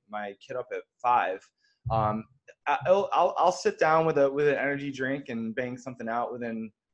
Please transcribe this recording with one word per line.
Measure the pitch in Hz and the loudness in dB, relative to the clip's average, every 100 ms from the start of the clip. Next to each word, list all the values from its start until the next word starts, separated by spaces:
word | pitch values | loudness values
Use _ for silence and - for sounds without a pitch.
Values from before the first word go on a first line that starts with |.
| _ | _
my | 104 104 98 - | -10 -10 -12 -12
kid | 127 | -10
up | 120 | -8
at | 95 - _ | -10 -12 _
five. | 123 120 90 95 - _ _ _ 113 | 0 2 0 -4 -12 _ _ _ -4
Um, | 113 107 107 110 _ - _ - | 0 0 -2 -8 _ -20 _ -4
I, | 147 170 | -2 4
I'll, | 190 190 | 2 4
I'll, | 147 175 - | 2 2 4
I'll | 165 | 2
sit | 185 214 208 | 2 -2 2
down | 160 160 160 | 4 4 4
with | 147 | 4
a, | 139 | 4
with | 139 147 | 4 2
an | 131 | 2
energy | 135 139 143 | 0 -2 -6
drink | 127 131 139 139 | -4 -4 -4 -6
and | 117 113 | -6 -4
bang | 110 127 123 | -4 -6 -8
something | - 120 113 | -12 -10 -4
out | 117 117 | -2 -4
within | 120 117 113 110 - _ | -6 -8 -8 -10 -14 _